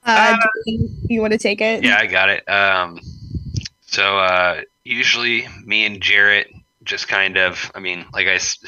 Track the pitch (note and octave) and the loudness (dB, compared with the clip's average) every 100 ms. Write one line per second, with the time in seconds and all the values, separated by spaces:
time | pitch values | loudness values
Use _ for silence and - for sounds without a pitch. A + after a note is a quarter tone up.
0 | A#3+ A3 A3+ A3+ A3+ A3 - A3+ A3+ - | 4 4 6 4 2 -2 -6 -4 -4 -4
1 | - A#3 G#3+ G#3+ G#3+ G#3 A3 A3+ A#2 G#2 | -2 0 0 0 0 0 0 0 2 2
2 | G#2+ F#2 F#2+ G2+ - G2+ G2 F#2 F2+ E2+ | 2 2 2 0 0 2 2 2 -2 -6
3 | - - - - - - - _ _ - | -16 -16 -10 -10 -6 -8 -8 _ _ 0
4 | G2 G2 F#2 F2+ F2+ E2 - _ - A#2+ | 0 2 2 4 2 0 -8 _ -8 -2
5 | B2 A#2+ A#2+ A#2 A#2 - G2+ G#2+ G#2+ G2 | 0 0 0 -2 -4 -16 -4 -2 -2 -2
6 | G2+ G2+ G2+ G2+ - - _ _ - G2+ | 0 4 4 4 0 -10 _ _ -10 -10
7 | - G2+ F#2+ F#2 F#2 E2+ - - F#2 F2 | -4 -2 0 0 0 -2 -12 -10 -10 -10
8 | E2 - F#2 F#2 - - | -10 -2 0 0 -2 -6